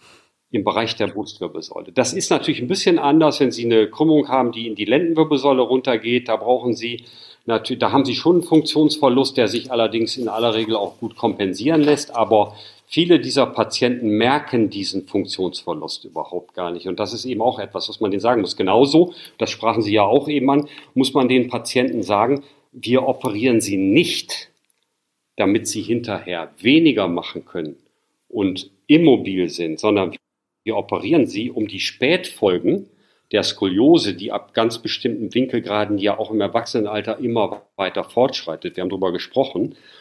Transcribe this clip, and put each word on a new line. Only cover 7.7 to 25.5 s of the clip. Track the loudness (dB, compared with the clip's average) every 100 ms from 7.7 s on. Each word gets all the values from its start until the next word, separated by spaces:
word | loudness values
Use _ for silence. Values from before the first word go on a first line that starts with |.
| -2
da | 2
haben | 2 0
Sie | 0
schon | 2 2
einen |
Funktionsverlust, | 4 2 2 2 2 4 2 2 0 0
der | 0
sich | -2 -4
allerdings | -2 0 0 -4 -4
in | -6
aller | -2 0
Regel | 0 -2 -2
auch | -2 -6
gut | -12 -2
kompensieren | -2 0 -4 -2 0 2
lässt. | 4 2 0 -2
Aber | 2 2 2 -6 -20 _ _
viele | -2 4 4
dieser | 4 0 0
Patienten | 0 -4 0 0 0 0
merken | 2 2 0 0 0 0
diesen | -2 -6 -8 -4
Funktionsverlust | -4 -4 -4 -6 -6 -8 -8 -8 -12 -10
überhaupt | -10 -8 -10 -10
gar | -10 -8
nicht. | -6 -8
Und | -6
das | -6
ist | -6 -6
eben | -2
auch | -2 -2
etwas, | -10 -8 -10
was | -4
man | -4
denen | 0
sagen | 0 0
muss. | -2 -2
Genauso, | 2 4 6 4 2 -2 -20 -6
das | -6
sprachen | -2 0 0
Sie | 2
ja | 2
auch | 4 2 2
eben | 0 2
an, | 2 0 -14 -6
muss | -2 0
man | 2 2
den | 2 0
Patienten | -6 -2 -2 0 -2
sagen, | 0 0 2 0 -4 _ _
„Wir | -12 0 0 2
operieren | -2 -4 0 2 2
Sie | 0 0
nicht, | 2 4 2 -4 -8 -14 -14 _ _ _ _ _ _ _ _ -2
damit | 0